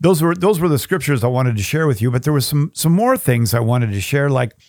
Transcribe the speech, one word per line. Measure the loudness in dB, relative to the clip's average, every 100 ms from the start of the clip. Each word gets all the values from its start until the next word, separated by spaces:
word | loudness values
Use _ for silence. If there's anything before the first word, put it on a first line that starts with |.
Those | 0 2
were, | 0
those | 0 0 2
were | 0
the | 0
scriptures | -2 -4 -2 0
I | 0
wanted | 0 0 -2
to |
share | -2 -2 0
with | 0
you, | 0
but | 0
there | 0
was | -2 0
some, | -2 -2
some | -2 0
more | 2 2 0
things | 0 0 0
I | 0
wanted | 0 0 0
to | -4
share. | -2 0 0
Like, | 0 -2 -8